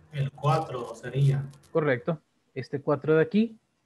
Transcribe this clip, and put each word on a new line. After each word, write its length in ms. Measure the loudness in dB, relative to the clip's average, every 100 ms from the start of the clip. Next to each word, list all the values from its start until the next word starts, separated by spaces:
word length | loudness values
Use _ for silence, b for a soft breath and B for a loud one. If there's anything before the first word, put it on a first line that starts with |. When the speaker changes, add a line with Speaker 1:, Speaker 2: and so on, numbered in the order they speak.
| _
Speaker 1:
El 180 | -6 -6
cuatro 640 | -2 0 0 -2 -8 -10
sería. 500 | -12 -8 2 2 2 -4 -12 _
Speaker 2:
Correcto. 500 | -2 0 -2 -2 -6 _ _ _
Este 260 | -14 -8 -8
cuatro 340 | -2 -2 2
de 80 | 4
aquí 360 | 4 2 0 -4 _ _